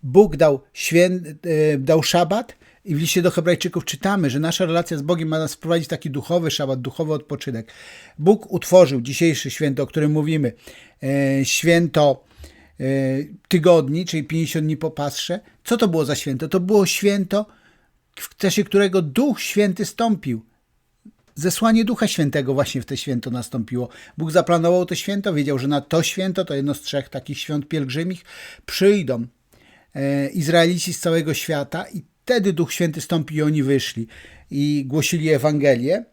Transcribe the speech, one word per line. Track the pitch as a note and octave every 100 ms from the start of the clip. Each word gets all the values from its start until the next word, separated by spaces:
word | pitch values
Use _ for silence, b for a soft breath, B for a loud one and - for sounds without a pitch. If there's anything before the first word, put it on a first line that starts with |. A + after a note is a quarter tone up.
Bóg | C3+ D3 G#3 D3+
dał | D#3 C3+ _
świę-, | - - E3 F3+ F3+ D#3 D3+
e, | E3+ D#3 D#3 C#3+
dał | C3+ D#3+
szabat | D3+ F3 E3 G3+ B3+ - b b -
i | D3
w |
liście | D#3+ F#3
do | F3
Hebrajczyków | F3 E3 E3+ F3+ E3 -
czytamy, | C3+ F#3+ G3+ D3+
że | B2+
nasza | D#3+ D#3+ F3+
relacja | E3+ E3+ D#3+
z |
Bogiem | C#3+ F3 D#3+
ma | D#3
nas | D#3
wprowadzić | - D#3+ E3+ D#3+
w |
taki | E3 D#3
duchowy | C3+ - F3 D#3+
szabat, | - C#3 C3
duchowy | B2+ - D#3
odpoczynek. | D3+ - C#3+ - A2+ A2 B B B B B
Bóg | D#3 A3 -
utworzył | F3 - F#3 D#3+ C3+
dzisiejsze | A#2+ C3+ E3+ C#3 C#3
święto, | - D3+ C3+
o | C#3
którym | - D3
mówimy, | D#3 D3+ D#3+ C3 - B B B B
e, | C3+ C#3 C#3 C3+ C3
święto, | - D#3+ E3+ E3+ D#3 C#3+ C3 _ b b b b _
e, | C3 C3+ C3+ C3+ D3 - _
tygodni, | F3+ E3 E3+ C3+ D#3 F3+
czyli | D#3+
pięćdziesiąt | C3+ D#3+ D#3+ E3+ D#3
dni | D#3
po | D#3+
Pasrze. | D#3 D3 - - F3+ b b
Co | - A3+
to | A3
było | E3 C#3
za | A#2+
święto? | - B2+ D#3
To | F#3
było | F3+ G#3 F3+
święto, | - G3+ G3+ F#3 G3+ G#3+ b b b b b _ -
w | - _
czasie | G3 -
którego | G3+ G3 G3+ F#3+
Duch | D#3 C3 C#4+ A3+
Święty | - G3+ G#3 F3+ G#3
stąpił. | - A3+ G3+ C#3 A2+ - _ _ _ _ _ - _ _ -
Zesłanie | E3+ - A3+ A3+ A3+
Ducha | A#3+ G#3+
Świętego | - D3 D3 C3
właśnie | C3+ C3+ C3
w | A#2
te | C3+
święto | - B2 B2
nastąpiło. | B2 A#2 C3 A2+ B2 B2 B B -
Bóg | D#3+
zaplanował | E3 D#3+ E3+ E3+ F3+ F3+
to | F3+
święto, | - G3+ G3
wiedział, | D#3 C#3+ C3+
że | C3+
na | D3
to | C#3 E3
święto, | D#3 - F#3+ F#3 F3+
to | C#3+
jedno | C#3+
z | C#3
trzech | - C#3+ C3
takich | C#3 - C#3
świąt | - D3+ C#3
pielgrzymich, | D#3+ C3+ C3 E3+ F3+ - B B B -
przyjdą, | - F#3+ G#3 C#3 A#2+ A#2+ _ _ b b b b C#3
e, | C#3 C#3 C#3
Izraelici | F3+ E3 E3+ E3 F3 F3+
z | E3+
całego | F3 E3 D#3
świata | - - D3+ C#3+ D#3+ -
i | F3+ - _
wtedy | - A#3+ G3
Duch | E3 E3
Święty | - E3+ D3+
stąpił | - E3+ C3+ D3+
i |
oni | D3+ D3+
wyszli | C3+ C#3 - - A2+ B B B B
i | C#3+ D3 D3 C3+
głosili | D3 - E3+ D#3
Ewangelię. | D3 D3 D3 C#3 A#2+ B2+ G3 A#3